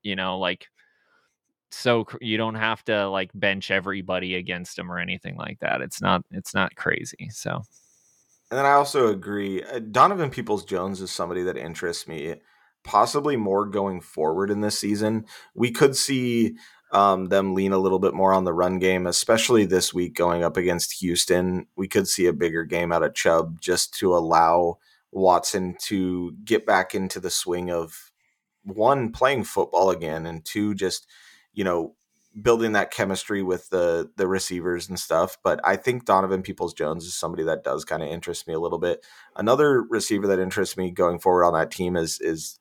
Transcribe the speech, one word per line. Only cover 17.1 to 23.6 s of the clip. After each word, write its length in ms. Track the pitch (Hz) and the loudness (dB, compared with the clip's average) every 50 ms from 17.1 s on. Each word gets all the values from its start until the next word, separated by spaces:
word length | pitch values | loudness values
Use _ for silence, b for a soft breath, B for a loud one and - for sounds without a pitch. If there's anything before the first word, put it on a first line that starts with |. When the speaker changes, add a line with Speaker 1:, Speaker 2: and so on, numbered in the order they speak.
| 95 92 92 | 4 2 2
Speaker 2:
them 280 | 90 98 98 95 98 92 | 2 2 2 2 2 0
lean 180 | 95 98 98 98 | 0 0 2 2
a 60 | 95 | 2
little 200 | 95 95 92 92 | 4 4 2 4
bit 140 | 98 92 - | 2 2 2
more 220 | 87 95 95 95 | 4 4 4 6
on 100 | 95 92 | 4 4
the 80 | 90 82 | 2 2
run 260 | 85 90 90 92 92 | 2 2 2 2 2
game, 280 | 90 92 92 92 90 | 2 2 2 2 0
especially 580 | 90 85 - - - 113 113 - - 123 110 104 | 0 -2 -2 2 4 4 4 4 4 6 4 6
this 300 | 90 92 90 87 - - | 6 4 2 2 0 -2
week 200 | 90 90 82 78 | -2 -4 -2 0
going 300 | - 87 87 85 87 85 | 0 2 2 2 2 0
up 140 | 85 - 95 | 0 0 0
against 420 | 87 90 87 85 - - - - | 0 0 0 0 -2 -4 -6 -4
Houston. 640 | 92 87 85 82 - - 90 90 90 92 90 92 - - _ | -2 -2 0 0 2 2 2 2 2 0 -2 -4 -6 -8 _
We 120 | - 95 95 | -8 -8 -2
could 180 | - 107 95 | 0 0 0
see 200 | 95 - - 90 | 0 0 2 2
a 80 | 87 85 | 2 2
bigger 300 | - 87 85 80 82 82 | 2 -2 -2 -2 -2 -4
game 280 | 73 87 85 87 85 85 | -2 -2 -2 0 0 2
out 100 | 82 80 | 2 0
of 120 | 76 - | 0 -2
Chubb 440 | - - 92 85 82 80 82 82 | 0 2 2 4 4 2 -2 -6
just 360 | 82 | -10